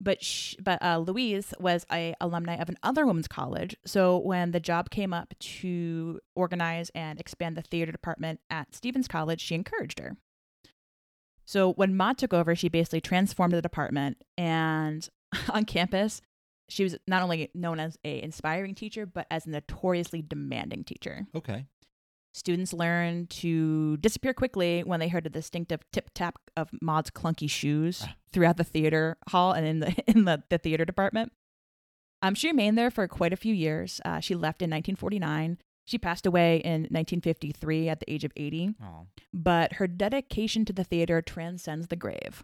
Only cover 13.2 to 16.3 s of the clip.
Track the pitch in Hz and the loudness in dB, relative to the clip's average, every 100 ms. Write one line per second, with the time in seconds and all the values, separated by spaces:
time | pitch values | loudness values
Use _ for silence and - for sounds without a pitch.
13.2 | 190 - 175 170 170 - 143 143 139 - | 2 2 2 2 0 -2 -2 0 -2 -6
14.2 | _ - 170 160 160 156 156 156 - _ | _ -4 0 2 2 2 0 -2 -8 _
15.2 | _ - - 214 214 - 185 190 214 - | _ -6 -2 0 2 0 2 2 0 -2
16.2 | - | -14